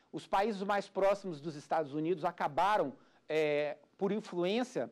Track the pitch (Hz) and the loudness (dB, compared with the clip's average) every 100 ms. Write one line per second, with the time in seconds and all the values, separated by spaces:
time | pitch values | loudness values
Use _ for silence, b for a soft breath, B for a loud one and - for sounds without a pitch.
0 | b 156 - 190 233 196 202 202 196 185 | b -12 -2 0 0 0 -2 -2 -2 2
1 | 196 202 190 147 160 147 - 165 147 151 | 4 4 -2 -8 -8 -10 -2 -2 0 -2
2 | 160 180 170 - 170 143 190 214 147 - | -2 0 -2 -2 -2 2 4 4 0 -4
3 | b b - 156 151 147 147 - - - | b b -2 2 2 2 0 -6 -14 -4
4 | 196 208 214 175 175 226 247 156 117 | -2 -2 -4 -2 0 0 -2 -4 -4